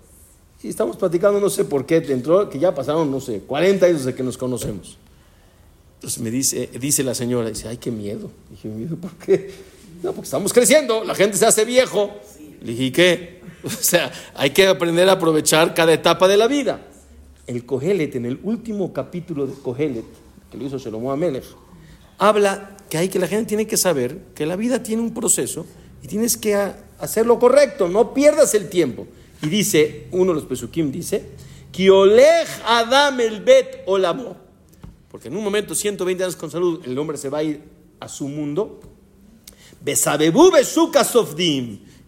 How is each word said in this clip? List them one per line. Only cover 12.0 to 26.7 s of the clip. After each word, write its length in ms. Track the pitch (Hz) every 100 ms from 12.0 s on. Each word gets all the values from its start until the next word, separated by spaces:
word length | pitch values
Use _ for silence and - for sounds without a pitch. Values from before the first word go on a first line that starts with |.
| 202 - - - - -
Le 100 | -
dije, 120 | 117
"¿Y 80 | 131
qué?". 460 | 127 180 170 - - -
<laughs> 160 | -
O 60 | -
sea, 420 | - - 175 139 - - -
hay 160 | 143
que 160 | 143 190
aprender 420 | 180 170 170 185
a 40 |
aprovechar 600 | 190 165 156 147 156 170
cada 200 | 170 165
etapa 340 | 156 170 170 185
de 100 | 202
la 100 | 226
vida. 340 | 285 233 123 - - _ - - - -
El 180 | 120 120
Kohelet, 500 | 135 143 202 147 131
en 100 | 120
el 140 | 135
último 500 | 185 226 - 208 180
capítulo 540 | - 127 180 165 151 139
de 60 |
Kohelet, 520 | 107 135 120 156 117 107 - - - _
que 60 | -
lo 80 | 135
hizo 120 | 135
Shlomo 340 | 127 107 123
Amelech, 340 | 139 175 127 - - - - - - - _
habla 600 | 196 208 202 190 - - -
que 80 | 156
hay 120 | 185
que, 100 | 185
la 80 | 180
gente 180 | 202 226
tiene 220 | 208 214
que 100 | 196
saber 420 | 185 147 120 160 - -
que 100 | 151
la 100 | 185
vida 280 | 233 254
tiene 180 | 247 220
un 120 | 233
proceso 520 | 208 233 - 233 - 165 - - -
y 40 | -
tienes 300 | 202 233 -
que 180 | 220 202
ha-, 220 | 196